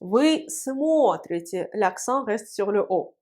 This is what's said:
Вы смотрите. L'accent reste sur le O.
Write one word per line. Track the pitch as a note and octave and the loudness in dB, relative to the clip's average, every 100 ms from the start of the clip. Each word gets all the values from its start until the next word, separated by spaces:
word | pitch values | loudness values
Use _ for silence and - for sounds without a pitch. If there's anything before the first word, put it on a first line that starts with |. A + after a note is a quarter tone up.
Вы | F3+ A3 D4+ D#4 - | 2 4 4 2 -2
смотрите. | - - C4+ D4+ D#4+ B3 D#3+ - E3+ E3+ F#3 E3 | -10 -8 -2 2 4 4 2 -2 -6 -4 -6 -6
L'accent | G#3 F#3+ - - C4+ | 0 -2 0 -4 -2
reste | B3+ A3 A3 | -2 -6 -6
sur | - G3+ | -6 -2
le | G3+ - | 0 0
O. | F#3 - _ | -2 -4 _